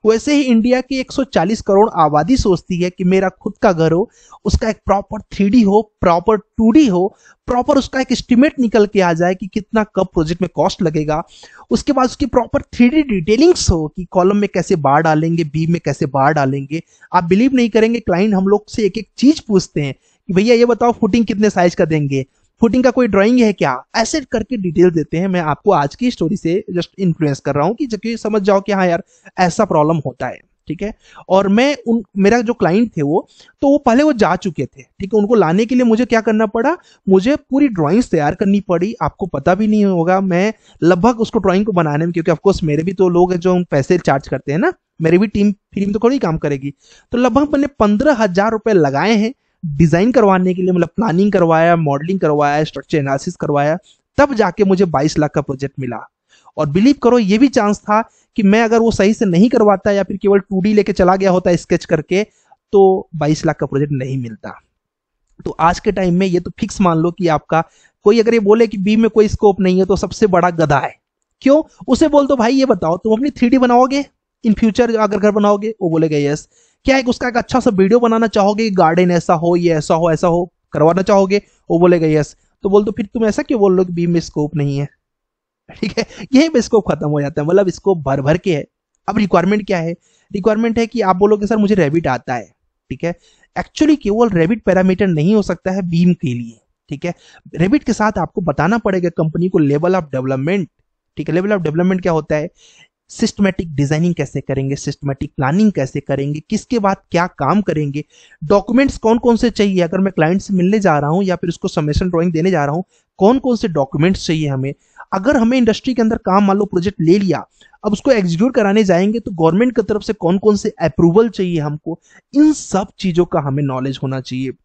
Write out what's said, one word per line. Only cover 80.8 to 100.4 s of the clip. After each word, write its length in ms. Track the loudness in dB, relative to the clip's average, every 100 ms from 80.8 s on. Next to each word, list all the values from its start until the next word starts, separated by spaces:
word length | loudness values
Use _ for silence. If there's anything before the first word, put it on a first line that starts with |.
| 2 2
चाहोगे?" 400 | 2 2 2 -2 _ _ -4
वो 100 | 2
बोलेगा, 280 | 4 4 2
"यस।" 280 | 0 -2 _ _ _
तो 60 | 0
बोल 140 | 0
दो, 80 | 0
"फिर 140 | -6 -8
तुम 200 | -2 -2
ऐसा 180 | -2
क्यों 160 | -2 0
बोल 120 | 2
रहे 60 | 2
हो 80 | 0
कि 80 |
बीम 180 | -2 -2
में 80 | -2
scope 360 | -4 -6 -4 -4
नहीं 220 | -4 -4
है?" 100 | -8 _ _ _ _ _ _ _ -20 -8
ठीक 160 | -6 -6
है, 80 | -8 -12 -2
यहीं 160 | 0 2
पे 120 | 0
scope 300 | 0 -2 0
खत्म 160 | -4 -2
हो 140 | -2
जाता 200 | -4 -4
है, 60 | 0
मतलब 220 | 0 0
scope 280 | -2 -4 -2
भर 240 | -2 -2
भर 160 | 0 -2
के 180 | -2 -4
है। 100 | -6 _ _ _ -6
अब 80 | -2
requirement 500 | 0 0 0 -2 -2
क्या 100 | -4
है? 180 | -4 -8 _ _ _
requirement 460 | -4 0 0 0 -2
है 80 | -4
कि 140 | -2
आप 140 | -2 2
बोलोगे, 320 | 2 2 0
"सर 100 | 0
मुझे 180 | 2 2
Revit 320 | 2 0 -2
आता 260 | -6 -6
है।" 260 | -8 -10 _ _ _ _
ठीक 140 | -8
है, 120 | -8 -8 _ _ _ -10
actually 380 | -10 -2 0 2
केवल 320 | 0 0 0
Revit 300 | 2 0 0 0
parameter 420 | 2 0 0 0
नहीं 280 | 0 2 0
हो 60 |
सकता 300 | 0 -6 -6
है 100 | -6
बीम 320 | -4 2 2
के 200 | 2 -4
लिए। 260 | -6 -10 -18 _ _ _
ठीक 160 | -10 -10
है, 80 | -10 _ _ -18 -2
Revit 220 | 0 0
के 100 | -2
साथ 180 | -2 -2 -2
आपको 240 | -6 -4
बताना 360 | -4 -2 -2 0
पड़ेगा 320 | -2 -2 -4
company 400 | -2 -4 -2 -2
को 100 | 0
level 300 | 2 0 0
of 140 | -2 -4 -6
development। 500 | -4 -4